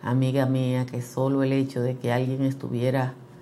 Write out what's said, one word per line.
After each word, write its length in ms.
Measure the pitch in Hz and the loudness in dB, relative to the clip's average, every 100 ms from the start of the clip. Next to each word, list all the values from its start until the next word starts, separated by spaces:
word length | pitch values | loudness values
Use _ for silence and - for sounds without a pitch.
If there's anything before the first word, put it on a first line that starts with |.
amiga 460 | - 127 131 135 127 | 0 2 2 2 2
mía 400 | 131 127 127 123 | 2 0 0 -2
que 160 | 123 | -4
solo 400 | 120 - 135 139 | -6 -2 0 2
el 100 | 135 | 2
hecho 300 | 135 135 123 | 2 0 -2
de 160 | 123 127 | -2 -2
que 120 | 120 | 0
alguien 300 | 120 127 131 | 0 0 0
estuviera 680 | 135 135 120 120 127 135 131 - - - | 0 -2 -4 0 2 2 0 -4 -16 -20